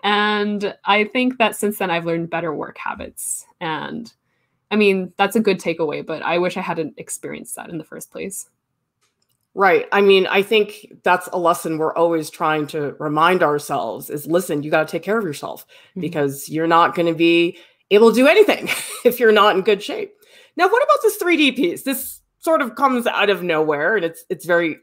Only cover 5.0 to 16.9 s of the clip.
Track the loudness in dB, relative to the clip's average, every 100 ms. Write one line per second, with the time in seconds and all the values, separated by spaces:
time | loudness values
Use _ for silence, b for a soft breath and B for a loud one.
5 | -4 -2 0 2 0 0 -2 -4 -4 -4
6 | -8 -8 -2 0 0 -4 -6 -6 -6 -10
7 | -14 -12 -12 -14 -14 -16 -12 -14 -12 -16
8 | -16 -12 -10 -12 -16 _ _ _ _ _
9 | _ _ _ _ _ 0 4 4 2 2
10 | 6 4 4 0 2 0 0 -6 -20 -6
11 | 0 0 -2 -2 0 0 -2 -2 -2 0
12 | 0 0 -4 -4 -2 -2 -2 -6 -8 -6
13 | -4 2 4 4 2 0 -2 -4 -4 -8
14 | -10 -10 0 -2 0 -6 -2 0 0 -4
15 | -2 -2 -2 -8 -10 -12 -16 b b -8
16 | -6 -2 -2 -2 -8 -4 2 4 4